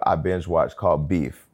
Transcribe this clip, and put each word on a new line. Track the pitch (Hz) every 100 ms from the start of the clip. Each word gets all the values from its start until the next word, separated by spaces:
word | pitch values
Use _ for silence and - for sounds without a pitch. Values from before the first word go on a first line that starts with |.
I | - 87
binge | 90 92 82
watched | 80 73 -
called | 95 76 73
Beef. | 90 65 - _